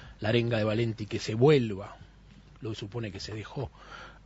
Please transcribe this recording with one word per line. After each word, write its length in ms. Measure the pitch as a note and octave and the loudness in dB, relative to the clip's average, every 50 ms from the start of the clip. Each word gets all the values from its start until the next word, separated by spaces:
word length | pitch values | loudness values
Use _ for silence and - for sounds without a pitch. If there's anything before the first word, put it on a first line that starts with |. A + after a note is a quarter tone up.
| - - - - | -18 -18 -12 -4
la 80 | G2+ G#2+ | 0 2
arenga 280 | A#2 A#2+ A#2 A#2 A#2 | 2 2 2 2 2
de 80 | G#2+ G#2+ | 2 2
Valenti 400 | G#2+ G#2+ A2+ A#2+ A2+ G#2+ - G#2+ | 2 2 0 0 0 -2 -4 -6
que 120 | G2+ A#2 G2+ | -6 -6 -6
se 160 | - - G#2+ | -4 -2 2
vuelva, 600 | A2+ C3 D3+ D3+ C3+ A#2 A2 G2 F#2+ G2+ - - - - - - - - - - - - - - - | 6 8 8 8 8 6 2 -4 -6 -10 -12 -14 -18 -20 -20 -20 -20 -20 -20 -20 -20 -20 -20 -16 -12
lo 100 | - G#2+ | -8 -8
que 60 | G#2+ | -8
supone 340 | - A2+ G2 - A#2+ A2+ G#2 | -8 -8 -8 -6 -6 -6 -6
que 80 | F2+ G2 | -8 -10
se 160 | - - G#2+ | -10 -10 -10
dejó, 380 | G#2+ G2 - - D3 A2+ - - - - - - - - - - - - | -10 -10 -8 -6 -6 -6 -6 -8 -14 -18 -18 -16 -16 -16 -18 -18 -14 -4